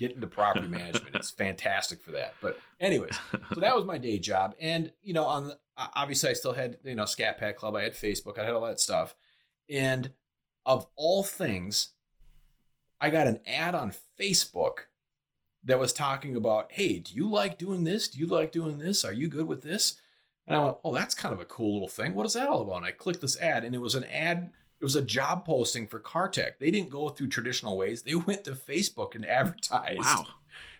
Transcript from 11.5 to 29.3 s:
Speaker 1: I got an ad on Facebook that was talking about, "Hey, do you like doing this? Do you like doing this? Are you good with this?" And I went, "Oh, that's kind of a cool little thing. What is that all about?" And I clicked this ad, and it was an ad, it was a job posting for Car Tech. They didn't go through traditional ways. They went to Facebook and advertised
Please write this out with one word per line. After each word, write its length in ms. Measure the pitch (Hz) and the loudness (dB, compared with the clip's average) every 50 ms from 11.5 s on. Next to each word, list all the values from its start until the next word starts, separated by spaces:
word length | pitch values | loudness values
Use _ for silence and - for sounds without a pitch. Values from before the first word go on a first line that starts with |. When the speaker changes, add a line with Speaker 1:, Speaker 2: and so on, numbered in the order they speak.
| 101 90 90 101 - - - - _ _ _ _ _ - - - - - _ _ _ _ _ _ _ _ _ _ _ - | -2 -2 -2 -2 0 0 0 0 _ _ _ _ _ -20 -20 -20 -20 -20 _ _ _ _ _ _ _ _ _ _ _ -2
Speaker 1:
I 100 | 143 151 | 0 2
got 180 | 151 160 147 123 | 4 4 4 4
an 100 | 110 - - | 2 0 -2
ad 300 | - 123 147 165 175 180 | -4 -4 -2 -2 -2 -2
on 160 | 156 131 101 - - - _ _ - | -2 -2 -4 -6 -10 -14 _ _ -2
Facebook 680 | 196 202 175 - - - - 85 80 - - - - - _ _ _ _ _ _ _ _ _ _ _ _ _ _ - | 0 2 4 2 2 2 0 0 0 0 0 -4 -10 -16 _ _ _ _ _ _ _ _ _ _ _ _ _ _ 0
that 140 | - 131 127 | 2 4 4
was 140 | 131 117 | 4 2
talking 440 | - - 147 135 135 135 - 143 127 | 0 0 0 0 0 -2 -2 -4 -2
about, 360 | 117 110 113 107 107 - - | 0 2 4 4 2 2 0
"Hey, 260 | - 202 202 - 98 87 | -2 0 2 2 2 0
do 120 | - - 87 | -4 -6 -4
you 140 | 120 180 220 | -2 0 2
like 300 | 208 208 202 196 - - | 2 2 2 0 -2 -4
doing 260 | 170 196 190 180 165 | -4 -2 0 0 2
this? 240 | 160 196 226 - - | 2 2 0 -2 -2
Do 100 | - 127 | -4 -4
you 80 | 160 | -2
like 240 | 175 180 160 156 160 | 2 2 2 2 2
doing 280 | - 165 165 156 147 143 | 0 -2 -2 -2 -2 -4
this? 260 | 151 180 208 208 - | -2 0 0 0 0
Are 80 | 101 | 0
you 160 | 98 117 151 165 | 0 -2 -2 -2
good 180 | 139 147 160 | 0 -2 -2
with 160 | 160 - 131 | -2 -4 -4
this?" 380 | - 151 175 - - - - - _ _ _ _ _ _ _ _ _ | -4 -4 0 0 2 0 0 -2 _ _ _ _ _ _ _ _ _
And 100 | - - | 0 2
I 80 | 151 147 | 4 4
went, 140 | 143 - - | 4 2 0
"Oh, 120 | - 165 123 | -2 -2 0
that's 200 | 143 214 - - | 0 0 0 -2
kind 200 | - - 170 113 | -4 -4 -4 -4
of 60 | 90 | -6
a 40 | 87 | -8
cool 300 | - - - 117 104 101 | -10 -6 -2 0 0 2
little 120 | 101 92 90 | 0 -2 -4
thing. 260 | - - 110 156 185 | -4 -4 -2 -2 0
What 100 | 202 214 | 0 0
is 80 | 226 | 0
that 160 | - 240 269 285 | 0 0 2 2
all 140 | 311 131 | 2 2
about?" 160 | 107 98 92 87 | 2 0 -4 -4
And 80 | 87 | -4
I 60 | 90 | -4
clicked 280 | - - - 190 175 - | -6 -4 -2 -2 -2 0
this 180 | - 131 - - | 0 -2 0 0
ad, 240 | 170 165 143 117 113 | 0 0 0 0 0
and 100 | 120 123 | -2 -4
it 40 | 123 | -2
was 160 | 123 110 131 | -2 0 0
an 100 | 131 127 | -2 -2
ad, 480 | - - 147 160 170 175 175 175 - - _ _ _ _ - | -2 -2 0 0 0 0 0 -2 -6 -12 _ _ _ _ -4
it 40 | - | 0
was 120 | 135 135 | 2 2
a 60 | 143 | 2
job 420 | 135 - 107 135 135 151 175 180 - | 2 2 0 0 2 2 0 0 2
posting 420 | 160 156 127 117 - - 120 110 | 2 4 4 4 2 0 -2 -4
for 120 | - - 104 | -6 -8 -10
Car 300 | - - - 165 185 196 | -8 -2 0 0 0 2
Tech. 280 | - - 92 - - - | 2 0 0 -2 -2 0
They 120 | 135 160 | 2 2
didn't 180 | 196 208 180 135 | 2 2 0 -2
go 220 | 135 143 151 143 | -4 -4 -4 -4
through 180 | 139 - 143 110 | -4 -2 -2 -2
traditional 480 | - 123 113 123 120 - 123 110 95 | 0 -2 -2 -2 -2 -2 -2 -2 0
ways. 260 | 95 95 104 117 117 | 0 0 0 -2 -4
They 120 | - 135 156 | -4 -2 -2
went 300 | 175 170 202 196 190 - | 0 2 0 -2 -2 -4
to 80 | 147 | -8
Facebook 640 | 131 131 - - 143 180 196 - - 117 101 - - | -8 -8 -6 -4 0 0 0 0 -2 -4 -6 -6 -6
and 120 | 110 104 | -6 -2
advertised 720 | 82 | 2